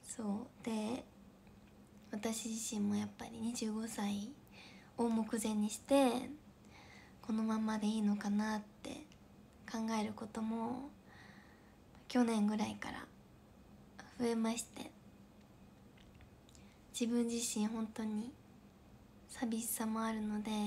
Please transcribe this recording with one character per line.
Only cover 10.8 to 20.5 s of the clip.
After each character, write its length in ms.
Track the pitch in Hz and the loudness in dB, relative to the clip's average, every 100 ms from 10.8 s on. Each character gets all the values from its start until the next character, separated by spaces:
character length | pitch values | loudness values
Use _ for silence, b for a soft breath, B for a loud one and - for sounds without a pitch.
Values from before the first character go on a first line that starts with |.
| 285 - B B B B B B B B - - - | -8 -16 B B B B B B B B -20 -20 0
去 140 | 254 233 | 4 6
年 200 | 226 208 | 6 4
ぐ 120 | 214 | 4
ら 80 | 220 | 0
い 80 | 208 | -2
か 160 | - | -8
ら 140 | - - - - - - - - - - - - - | -8 -12 -16 -20 -20 -20 -20 -20 -20 -20 -20 -20 0
増 60 | 240 | 2
え 100 | 226 | 4
ま 160 | 226 | 2
し 140 | 233 - | 0 -4
て、 260 | - - - - - - - - - - - - - - - - - - B B B B - | -10 -12 -14 -20 -20 -20 -20 -20 -20 -20 -20 -20 -20 -20 -20 -20 -20 -20 B B B B -2
自 120 | 226 | 2
分 140 | 240 233 | 2 2
自 100 | 233 233 214 | 0 -2 0
身 80 | 214 | 0
本 200 | 226 220 | 0 -4
当 160 | - | -4
に 300 | 220 214 240 294 - - - - - - - - - | -4 -2 -4 -10 -20 -20 -20 -20 -20 -20 -20 -20 -18
寂 320 | - 233 226 | -4 -2 -2
し 60 | 233 | -2
さ 180 | - 220 | -2 0
も 180 | 220 | 0
あ 80 | 226 | 0
る 100 | 220 | 0
の 220 | 214 208 | -2 -2
で 80 | 214 | 0